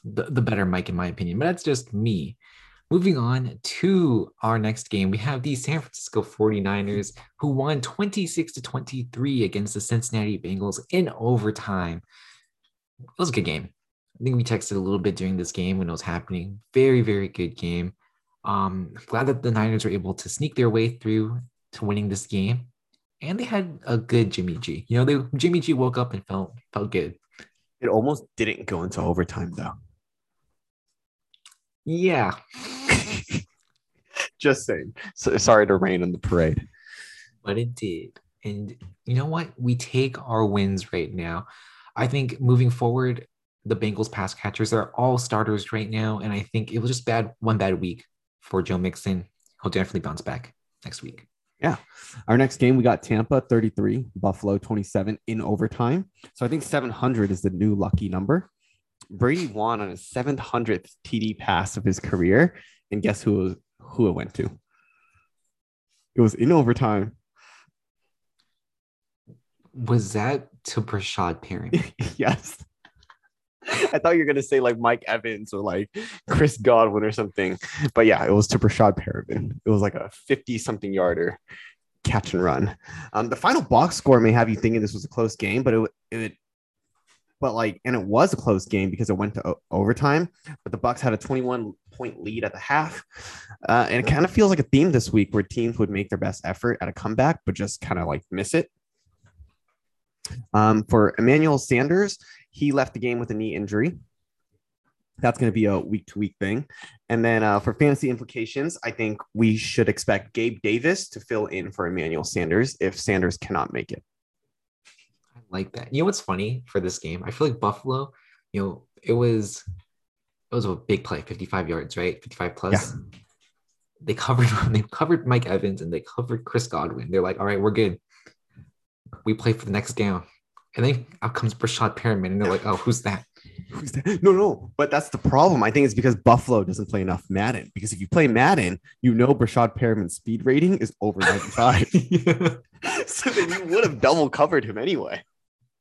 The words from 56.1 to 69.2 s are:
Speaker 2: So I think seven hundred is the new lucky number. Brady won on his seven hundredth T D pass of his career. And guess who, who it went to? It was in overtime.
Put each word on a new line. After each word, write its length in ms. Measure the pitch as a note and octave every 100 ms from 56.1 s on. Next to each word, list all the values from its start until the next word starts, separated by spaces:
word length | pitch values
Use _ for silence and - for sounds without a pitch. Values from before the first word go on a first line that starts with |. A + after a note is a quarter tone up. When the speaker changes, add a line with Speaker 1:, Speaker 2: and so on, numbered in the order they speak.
| _ -
Speaker 2:
So 100 | -
I 40 | D3+
think 140 | D#3
seven 280 | - D3 B2+
hundred 400 | A2+ B2+ A#2 G2+
is 100 | F#2
the 80 | G2
new 260 | F2+ G#2+
lucky 360 | G2+ G2 - G2+
number. 400 | F#2 G2+ E3 - _ _ _ _ _ -
Brady 380 | F#2+ B2 E3+ D#3
won 340 | G#2 A2 A2+
on 80 | G2
his 180 | F2+ -
seven 300 | B2+ B2+ C3
hundredth 580 | - A#2+ A2+ F#2+ - _
T 160 | - A2+
D 120 | A2
pass 460 | G#2+ - F2+ F#2 -
of 60 |
his 160 | G#2 F#2
career. 560 | - F2+ F2 A2 F3 - - _ -
And 100 | G2+
guess 220 | G#2+ G#2+
who, 340 | A2 G2 F#2 F2+ _ _
who 300 | - - G#2+
it 40 |
went 220 | E2+ -
to? 160 | - - - _ _ _ _ _ _ _ _ _ _ _ _ _ _ _
It 60 | -
was 140 | A2+
in 180 | - B2+
overtime. 640 | E3+ A#2+ - A#2 G#2 G#2+ - _ _ _ - _ _ _ _ _ _ _ _ _ _ _ _ _ _ _ _